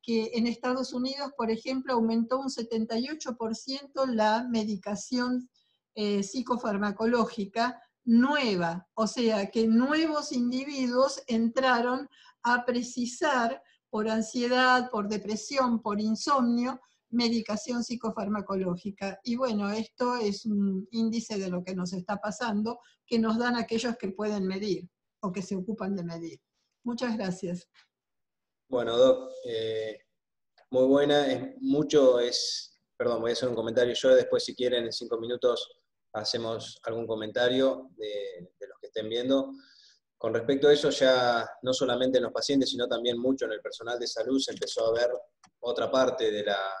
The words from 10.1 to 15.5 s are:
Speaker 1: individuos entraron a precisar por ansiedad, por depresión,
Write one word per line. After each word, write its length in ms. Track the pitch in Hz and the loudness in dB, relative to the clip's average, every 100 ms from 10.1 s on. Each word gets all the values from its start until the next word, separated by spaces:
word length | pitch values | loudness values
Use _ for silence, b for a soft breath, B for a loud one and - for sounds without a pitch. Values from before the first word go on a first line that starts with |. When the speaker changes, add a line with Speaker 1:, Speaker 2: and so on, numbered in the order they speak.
| 302 294 | 0 -2
Speaker 1:
individuos 920 | 262 240 254 277 277 247 247 269 269 - | -2 0 -2 -4 -2 0 2 2 0 -2
entraron 840 | 226 226 247 262 247 240 262 294 b b b | 0 2 2 2 4 2 -2 -6 b b b
a 200 | 233 240 | 0 0
precisar 960 | 247 247 240 - 240 - 311 262 233 - b b _ | 0 -2 -4 -6 -6 -2 0 2 0 -4 b b _
por 180 | 214 220 | -4 0
ansiedad, 840 | 220 220 254 240 247 254 254 247 | 0 -2 -2 0 4 6 4 2
por 160 | 220 202 | -2 -2
depresión, 760 | 214 208 214 - | -4 -4 -6 -4